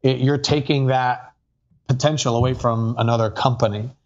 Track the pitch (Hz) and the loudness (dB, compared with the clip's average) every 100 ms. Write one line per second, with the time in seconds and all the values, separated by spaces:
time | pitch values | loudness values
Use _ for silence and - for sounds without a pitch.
0 | 135 127 131 143 - 151 135 143 131 131 | 2 2 2 2 0 -2 0 0 2 0
1 | 127 117 - _ _ _ _ _ - 131 | 0 -4 -10 _ _ _ _ _ -4 0
2 | 147 156 127 117 127 127 120 113 113 117 | 0 0 0 0 0 0 -2 0 -2 0
3 | 113 117 110 - 135 123 113 104 120 - | 0 2 0 0 0 2 -2 -2 -10 -14